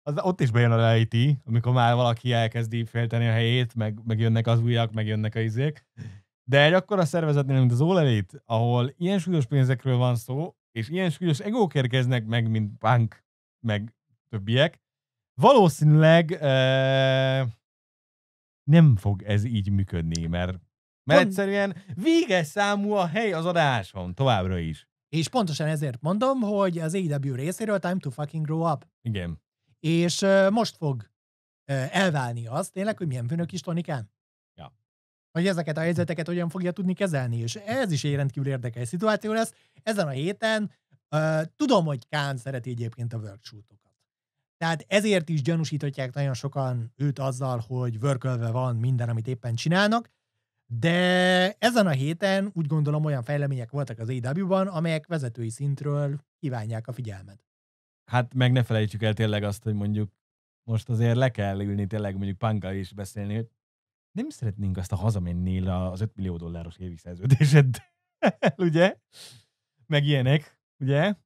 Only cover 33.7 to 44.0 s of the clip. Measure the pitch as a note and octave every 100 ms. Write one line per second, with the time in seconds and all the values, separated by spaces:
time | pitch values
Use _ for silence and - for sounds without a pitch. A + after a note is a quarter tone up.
33.7 | E3+ F3 C#3 G#2 _ _ _ _ - C#2
34.7 | _ _ _ _ _ _ D#3+ F#3 F3 E3
35.7 | D#3 E3 D#3+ - E3 E3 F3 E3+ F#3 F3+
36.7 | F3 F#3 F3+ G3 D3 B2 A#2 A#2 - G#3+
37.7 | B3+ A3+ C#3+ D3 C#3+ C#3 D3 C#3 C3+ A#2+
38.7 | A#2+ A#2+ F3 G#3+ G#3 G#3+ A3 A3+ _ _
39.7 | _ - G#3 D#3 C3 D#3+ G3+ A3 G#3+ G#3
40.7 | _ _ _ _ D3+ D#3 D#3 D#3+ _ C#4+
41.7 | A3 D#3+ C3+ - D3+ C#3 C3 C3+ C3+ B2
42.7 | A#2+ A#2 A#2 A#2 A2+ G#2+ G2+ - G#2 G2+
43.7 | G2+ _ _